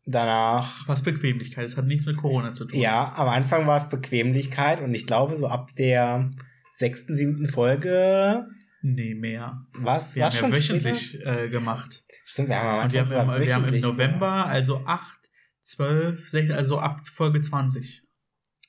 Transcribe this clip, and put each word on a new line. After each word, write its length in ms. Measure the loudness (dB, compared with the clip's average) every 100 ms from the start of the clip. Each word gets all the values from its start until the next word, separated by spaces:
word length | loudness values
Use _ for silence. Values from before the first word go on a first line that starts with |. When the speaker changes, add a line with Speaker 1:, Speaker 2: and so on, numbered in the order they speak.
| -2
Speaker 1:
danach 800 | 0 2 4 4 2 -2 -8 -4
Speaker 2:
Was 140 | -2
Bequemlichkeit, 640 | -2 -2 -2 -2 -6 -8 -6
es 120 | -2
hat 80 | 0
nichts 200 | 0 0
mit 120 | -2
Corona 340 | 0 0 -2
zu 140 | -6 -4
tun. 140 | 0
Speaker 1:
Ja, 340 | 2 2 0 0
am 140 | 2
Anfang 360 | 2 2 2 4
war 120 | 2
es 100 | 0
Bequemlichkeit 960 | -6 -2 0 2 0 -2 0 0 0
und 120 | -2
ich 140 | -4 0
glaube, 300 | 2 2 0
so 100 | -2
ab 260 | -4 -6 0
der 540 | 2 4 2 2 -2 -6 -18 _ _ -4
sechsten, 400 | -2 -2 -4 -2
siebten 320 | 0 0 -2
Folge 1000 | 2 2 2 2 2 4 4 4 2 -4 -16 _ _
Speaker 2:
Nee, 300 | -2 -2 -4
mehr. 500 | -6 -6 -8 -10 -12 -14
Speaker 1:
Was? 420 | -6 0 0 -2 0
Speaker 2:
Wir 80 |
Speaker 1:
War's 180 | 0 2
Speaker 2:
haben 100 | 2
ja 80 | 2 2
Speaker 1:
schon 120 | 0
Speaker 2:
wöchentlich, 280 | 0 -2 -6
Speaker 1:
später? 320 | -8 -4 -2
Speaker 2:
äh, 60 | -2
gemacht. 540 | -2 -2 -6 -8 -20 _ -20 -10
Speaker 1:
Stimmt, 240 | -4 0
wir 80 | 0
haben 220 | 0 2
am 60 | 2
Speaker 2:
Und 80 |
wir 80 | 2
Speaker 1:
Anfang 160 | 2 2
Speaker 2:
haben 100 | 2
im, 60 |
Speaker 1:
sogar 120 | 2 2
Speaker 2:
wir 80 |
haben 80 | 2
im 60 | 2
Speaker 1:
wöchentlich 140 | 2
Speaker 2:
November, 480 | 0 0 0 2 0
Speaker 1:
gemacht. 160 | 0 0
Speaker 2:
also 360 | 0 0 -2 -2
acht, 300 | -6 -6 -20 _ _ _ _
zwölf, 680 | -12 -4 0 0 0 -4 -4
sechzehn, 280 | 0 0 0
also 240 | 0 0
ab 280 | -2 -6 -10
Folge 340 | -2 2 2
zwanzig. 600 | 0 0 0 -2 -8 -16 _ _ _ _ _ _